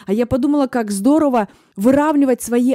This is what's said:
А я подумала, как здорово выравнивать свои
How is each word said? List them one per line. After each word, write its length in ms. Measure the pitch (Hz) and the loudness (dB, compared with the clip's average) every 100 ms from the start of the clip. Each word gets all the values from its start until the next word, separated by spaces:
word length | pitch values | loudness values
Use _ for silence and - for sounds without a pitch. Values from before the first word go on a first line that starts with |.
| - | -6
А 60 | |
я 120 | 208 240 | -4 -2
подумала, 420 | 262 285 294 269 | -2 0 0 -2
как 240 | 247 214 | -4 -6
здорово 580 | 196 220 302 294 247 196 _ _ - | -2 0 2 2 0 -4 _ _ -2
выравнивать 640 | 214 277 302 294 277 240 | 2 2 2 0 0 -2
свои 300 | - 240 254 | -2 -2 0